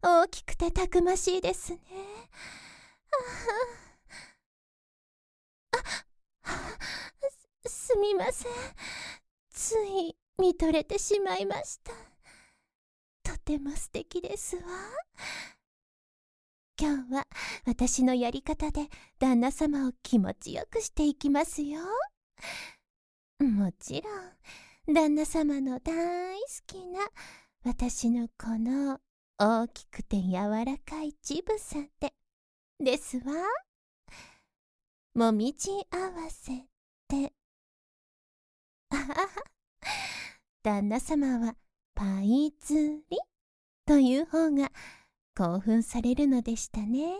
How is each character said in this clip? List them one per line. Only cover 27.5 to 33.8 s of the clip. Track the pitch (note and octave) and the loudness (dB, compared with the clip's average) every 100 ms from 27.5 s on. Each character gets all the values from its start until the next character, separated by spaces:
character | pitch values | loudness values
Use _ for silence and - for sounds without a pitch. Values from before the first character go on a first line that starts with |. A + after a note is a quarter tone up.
| _ | _
私 | B3 B3 B3 - A#3 | -4 -2 -2 0 0
の | A#3+ A#3 | 2 -2
こ | _ A3+ A3+ | _ -4 -2
の | A3+ C4+ C#4 C4+ _ _ _ - | 0 0 0 -4 _ _ _ 2
大 | G#3 A3+ A#3 | 4 4 0
き | - - | -6 -16
く | - | -12
て | - G3+ | -2 0
柔 | F#3 F3+ G#3 G#3+ | 2 0 0 0
ら | A#3+ C#4+ | -2 -4
か | - D#4 | -8 -6
い | D#4 D4 | -6 -8
乳 | - D4 | -6 -6
房 | F4+ G#4+ - D4+ C#4+ _ | -2 -4 -2 -8 -8 _
で、 | - _ _ _ _ _ _ _ | -6 _ _ _ _ _ _ _
で | C4 C#4+ | 2 2
す | - B3+ | -2 -6
わ。 | B3 D4+ F#4+ C5+ F#5+ _ | -4 -2 -2 -4 -6 _